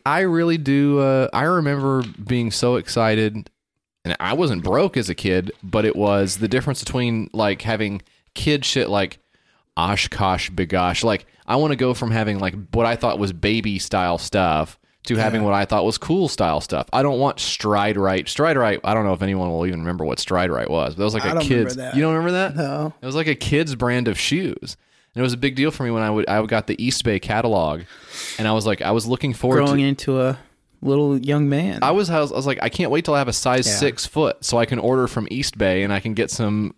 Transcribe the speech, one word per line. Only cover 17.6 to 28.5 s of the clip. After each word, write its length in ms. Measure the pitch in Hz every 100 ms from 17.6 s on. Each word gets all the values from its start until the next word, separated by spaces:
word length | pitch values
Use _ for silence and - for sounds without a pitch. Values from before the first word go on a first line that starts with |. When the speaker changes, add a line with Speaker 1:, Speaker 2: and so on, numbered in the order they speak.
| 107 104 104 101
Speaker 1:
Right. 300 | 95 95 -
Stride 280 | - 160 139
Right, 220 | 113 98
I 100 | -
don't 100 | 110
know 100 | 104
if 80 | 90
anyone 280 | 95 95 90
will 140 | 82 90
even 140 | 87
remember 260 | 82 87 80
what 140 | 62
Stride 320 | - 90 90
Right 180 | 65 57
was, 240 | 80 67
but 60 | 82
that 40 | 104
was, 80 |
like, 120 | 110 -
Speaker 2:
I 60 |
Speaker 1:
a 20 |
Speaker 2:
don't 100 | 165 143
remember 140 | 123 123
Speaker 1:
kid's 100 | 127
Speaker 2:
that. 180 | 127 135
Speaker 1:
You 60 |
don't 120 | 160
remember 180 | 160 170
that? 220 | 180 190 147
Speaker 2:
No. 380 | 143 147 151 -
Speaker 1:
It 40 | 127
was, 100 | 147
like, 120 | 156
a 80 | 139
kid's 400 | - 143 160 123
brand 320 | 123 123 120
of 100 | 98
shoes. 580 | - 160 190 - - - _ _ _ 120
And 40 |
it 20 |
was 100 | 127
a 40 | 120
big 180 | 135 127
deal 140 | 151
for 140 | 151
me 80 | 123
when 100 | 113
I 80 | 110
would, 180 | 107 -
I 160 | 107 110
got 200 | 110 104
the 140 | -
East 200 | 120 -
Bay 160 | 120 98
catalog, 640 | - 110 117 101 80 78 87 - - - - -
and 80 |
I 60 | 110